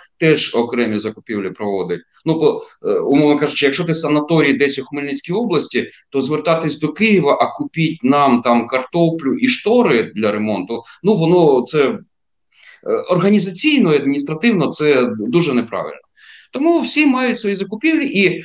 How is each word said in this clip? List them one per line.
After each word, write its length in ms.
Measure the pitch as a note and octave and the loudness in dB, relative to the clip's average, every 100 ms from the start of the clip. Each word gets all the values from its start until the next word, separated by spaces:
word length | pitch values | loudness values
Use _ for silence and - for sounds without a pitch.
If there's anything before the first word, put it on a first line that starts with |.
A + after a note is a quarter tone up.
| - - | -10 -2
теж 380 | D#3+ D3 - A2+ | 2 2 0 -2
окремі 420 | A#2+ B2 A2+ G#2+ | -2 -2 -2 -2
закупівлі 520 | G#2+ G#2+ - G#2 F#2+ | -6 -10 -8 -6 -6
проводить. 520 | F#2 G#2 G2 F2+ E2+ - _ D#3+ | -6 -6 -4 -4 -8 -10 _ -4
Ну, 140 | E3 | 0
бо, 240 | D#3 - - _ - | 0 0 -8 _ -4
е, 140 | F#2+ | -2
умовно 400 | G#2 C#3+ D3 D3 | 2 2 4 2
кажучи, 260 | D3 - C#3 | 0 0 -2
якщо 180 | C#3 | 0
ти 120 | E3 D#3 | -2 -2
санаторій 580 | D3 D3+ D3 D#3+ C#3+ | 0 0 2 2 2
десь 260 | B2+ C#3 C#3 | 2 0 -2
у 40 | |
Хмельницькій 500 | B2+ C#3+ C#3+ C#3+ - | -8 -8 -8 -8 -6
області, 560 | F#3+ A3+ D#3 A#2+ A#2+ - - _ | -4 -2 -2 -2 -4 -6 -12 _
то 120 | C#3 | -6
звертатись 580 | B2+ D3+ E3+ D#3+ E3 - | -4 -2 0 -2 -2 -4
до 80 | D3+ | -6
Києва: 500 | D3+ A3 G3 C#3+ - | 0 2 2 2 2
"А 160 | - - | 0 -4
купіть 460 | - D#3+ D#3+ - | -8 -2 -4 -2
нам 380 | B2 C#3+ C#3 A#2+ | 0 2 4 2
там 260 | A#2+ A#2+ A2+ | 2 0 0
картоплю 680 | C3 - E3+ E3 E3 C3+ B2 | -4 -2 0 0 0 -4 -2
і 120 | B2+ | 0
штори 640 | - G3+ B3 G#3 A#2+ E2 G2 | 0 2 2 4 2 0 -2
для 160 | G#2+ | -2
ремонту", 520 | G#2 G#2+ G2 F#2 A2 - - | -2 -2 -4 -6 -10 -12 -4
ну, 120 | F#3+ F#3+ | 0 2
воно 460 | E3 F3+ D#3 B2+ | 4 4 4 4
це, 280 | A#2+ D3+ C3 | 2 0 0
е, 100 | G#2+ - _ _ _ _ _ - - - A2+ - | -2 -12 _ _ _ _ _ -20 -12 -4 -2 0
організаційно 840 | F3+ G3 G#3 F#3 F3 D#4 C#4+ F3+ | 2 4 2 0 -2 0 2 4
і 20 | D3 | 2
адміністративно 720 | C3 C#3 - D#3 A#3 F#3+ B2+ | 0 -2 -4 -2 0 2 0
це 380 | - D3+ C3+ A#2+ A2 | 0 2 2 2 -2
дуже 340 | A2 E3+ D#3 | 0 0 2
неправильно. 460 | B2 A2 F#2 D2+ C#2 _ _ - - _ | 0 -2 -6 -8 -12 _ _ -20 -20 _
Тому 300 | B3+ D#4+ E4 | -2 2 2
всі 240 | B3 C#4+ D4 | 0 2 2
мають 340 | B3+ B3 - | 2 0 -2
свої 160 | G3+ F#3+ | -4 -4
закупівлі, 520 | G3 A3 D#4+ D#4 C#4 | -6 -4 0 0 0
і, 200 | F#3+ F3 | 2 0
е, 160 | - | 0